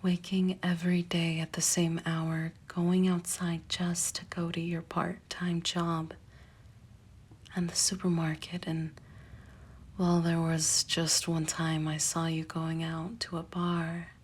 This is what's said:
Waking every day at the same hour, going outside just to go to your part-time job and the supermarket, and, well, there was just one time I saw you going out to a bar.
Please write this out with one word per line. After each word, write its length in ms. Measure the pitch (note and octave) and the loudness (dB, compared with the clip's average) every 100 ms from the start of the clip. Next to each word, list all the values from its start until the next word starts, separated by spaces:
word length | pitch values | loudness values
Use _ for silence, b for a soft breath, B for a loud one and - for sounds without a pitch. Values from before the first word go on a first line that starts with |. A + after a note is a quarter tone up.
Waking 560 | F#3 F3+ - F#3+ F#3 F#3 | 2 0 0 2 2 2
every 400 | F3+ E3+ F3 F3+ | 0 0 2 2
day 380 | F3 E3+ E3 D#3+ | 2 0 2 0
at 140 | D#3+ | -2
the 80 | - | 0
same 380 | D#3+ - E3+ E3 | 2 4 4 2
hour, 480 | E3+ E3 D#3+ D#3+ D#3+ - - | -2 -2 0 -2 -4 -8 -8
going 400 | - F3 F#3 F#3 | 0 4 6 6
outside 540 | F3+ F3 - F3+ E3 - | 4 0 -2 -2 -2 -4
just 480 | - F3 F3 - - | -2 0 0 0 -2
to 80 | - | -8
go 240 | - E3+ | -4 -2
to 100 | E3+ | -2
your 220 | E3+ E3 | -2 -2
part-time 800 | E3 - - - - - F3 E3+ | -2 0 0 -2 -8 -4 0 0
job 500 | E3+ F3+ E3+ E3 D#3+ - - B B B B B B - - - - - - - | 0 0 2 0 -2 -8 -18 B B B B B B -20 -20 -20 -20 -20 -8 -2
and 140 | F3 | -2
the 60 | - | 2
supermarket, 880 | - F#3+ F#3 E3+ D#3+ D#3 - F3 F3 | 0 2 2 2 2 -2 -6 -6 -4
and, 240 | D#3+ D#3+ - B B B B B B B B B - | -2 -4 -8 B B B B B B B B B 0
well, 240 | F3+ F3 | 4 4
there 200 | E3 E3 | 4 2
was 440 | E3 E3 D#3 - | 2 2 2 2
just 420 | - - D#3+ - - | 2 0 2 2 2
one 200 | E3 D#3 | 0 0
time 420 | - D#3+ D#3+ D#3 | 0 0 2 0
I 80 | D#3 | 0
saw 300 | - - E3 | 0 0 0
you 180 | D#3+ | 0
going 380 | D#3+ E3+ D#3+ E3 | -2 -2 -2 -2
out 380 | E3 E3 E3 A#3 | -2 -4 -6 -6
to 180 | - E3+ | -6 -6
a 40 | |
bar. 680 | E3 F3+ F3 E3+ E3 E3+ E3+ - | -6 -2 0 2 0 -4 -8 -16